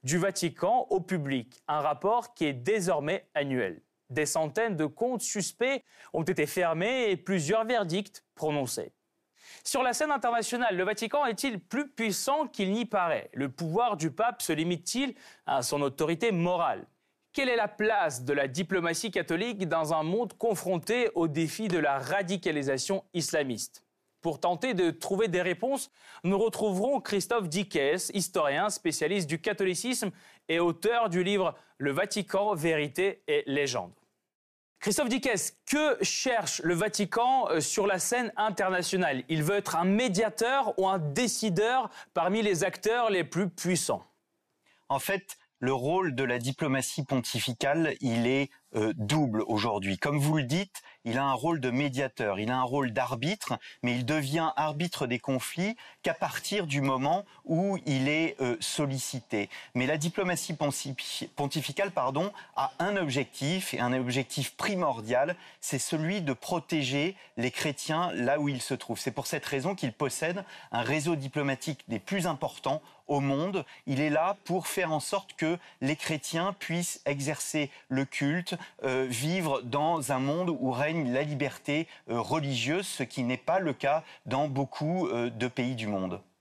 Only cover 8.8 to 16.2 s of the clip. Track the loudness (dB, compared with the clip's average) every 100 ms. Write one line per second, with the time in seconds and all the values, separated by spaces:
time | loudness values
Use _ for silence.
8.8 | -8 _ _ _ _ _ -20 -12 -4 2
9.8 | 2 2 2 2 2 0 0 0 0 2
10.8 | 0 0 0 2 2 0 -2 -4 -6 -4
11.8 | -4 -2 -2 0 0 0 0 -2 0 0
12.8 | 0 0 2 0 -2 -6 -6 -4 -2 2
13.8 | 2 2 -2 0 -2 0 -2 0 0 -2
14.8 | -4 -2 -2 -4 -16 -14 -2 -2 0 0
15.8 | 0 0 0 2